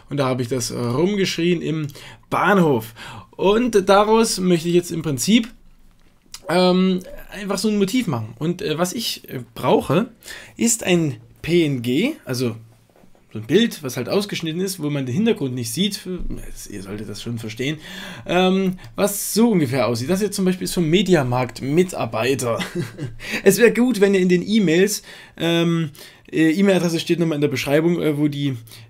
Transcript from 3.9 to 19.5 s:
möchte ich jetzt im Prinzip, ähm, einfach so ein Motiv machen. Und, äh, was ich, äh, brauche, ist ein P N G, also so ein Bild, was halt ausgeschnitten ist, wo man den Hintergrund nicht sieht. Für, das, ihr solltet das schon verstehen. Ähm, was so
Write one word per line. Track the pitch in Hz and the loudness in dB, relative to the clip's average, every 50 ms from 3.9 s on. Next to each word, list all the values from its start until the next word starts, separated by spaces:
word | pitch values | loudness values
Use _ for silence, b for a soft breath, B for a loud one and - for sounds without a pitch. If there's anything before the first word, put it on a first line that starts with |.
| 196 202 214 214 220 226 226 226 - 185 | 6 6 6 6 4 4 4 2 0 0
möchte | 185 180 175 160 160 175 | 2 2 2 2 2 2
ich | 170 | 2
jetzt | 175 175 - | 2 2 0
im | 170 165 151 | -6 -6 -4
Prinzip, | 160 135 123 - 180 220 247 226 - - - - - - _ - - _ _ _ _ _ _ _ _ - - - - | -4 -4 -2 2 4 4 4 4 2 -10 -20 -20 -20 -20 _ -20 -20 _ _ _ _ _ _ _ _ -20 -12 -4 0
ähm, | 160 180 185 180 180 185 185 185 185 185 - - - - - - | 2 4 4 4 4 4 4 2 0 -2 -4 -10 -16 -18 -18 -16
einfach | - 185 208 190 208 - | -16 -12 -8 -6 -4 -2
so | - 214 | 0 0
ein | 214 208 | 2 2
Motiv | 196 185 - 254 226 | 0 0 0 -2 -2
machen. | 185 135 113 110 110 - - | 0 -2 -4 -4 -8 -10 -6
Und, | 175 170 175 180 - | -4 -4 -4 -4 -4
äh, | 156 151 147 | -4 -2 -2
was | 180 180 - | -2 -2 -4
ich, | 240 226 - - - - - | -6 -6 -6 -8 -10 -12 -12
äh, | - 127 120 - - | -12 -12 -12 -12 -10
brauche, | - 123 131 202 - - - 135 180 247 - - B B B B B B B B | -4 0 2 2 2 2 2 0 0 0 -2 -8 B B B B B B B B
ist | B 220 240 233 - - | B 0 0 0 0 0
ein | 185 180 170 165 147 120 - - - - _ - | 2 2 2 2 0 -4 -8 -14 -20 -20 _ -4
P | 147 175 175 160 | 0 2 2 2
N | 147 139 123 113 | 2 0 -2 -2
G, | 123 123 156 226 294 320 - - | -2 0 0 0 -2 -4 -6 -8
also | 131 127 123 127 117 113 113 - - _ _ _ _ _ _ _ - - _ _ _ - | -8 -6 -4 -4 -4 -4 -8 -14 -20 _ _ _ _ _ _ _ -20 -20 _ _ _ -14
so | 110 | -12
ein | 107 | -4
Bild, | 117 147 214 233 220 - - 151 | 2 2 2 2 2 -2 -6 -10
was | 127 - | -8 -6
halt | 127 120 - | -6 -4 -2
ausgeschnitten | 156 196 202 202 180 - 165 160 156 180 | -2 -2 -2 -2 -6 -6 -6 -6 -4 -4
ist, | 190 196 190 175 147 | -4 -4 -6 -6 -4
wo | 147 | -4
man | 147 139 131 | -4 -4 -4
den | 123 120 | -2 -2
Hintergrund | 175 226 233 214 - 139 131 123 | 0 2 0 0 0 -2 -6 -4
nicht | 127 117 113 - | -6 -6 -6 -4
sieht. | 160 196 202 196 | -2 -2 -2 -4
Für, | - - 185 180 165 - - - - - - | -6 -10 -10 -8 -6 -6 -6 -6 -8 -10 -12
das, | - - - | -14 -14 -16
ihr | - 101 92 95 | -14 -14 -14 -12
solltet | 95 104 107 110 101 | -10 -10 -10 -10 -12
das | 104 101 - | -12 -12 -10
schon | 120 120 110 | -8 -8 -8
verstehen. | 117 107 107 - 123 143 156 151 B B B B B B B B B | -8 -10 -8 -6 -6 -6 -6 -6 B B B B B B B B B
Ähm, | B 165 180 185 185 190 190 190 185 185 B B B B | B 0 2 2 2 2 2 0 -2 -2 B B B B
was | - 196 208 - - - - - | -2 -2 -2 -2 -4 -6 -4 0
so | 202 233 240 | 2 4 4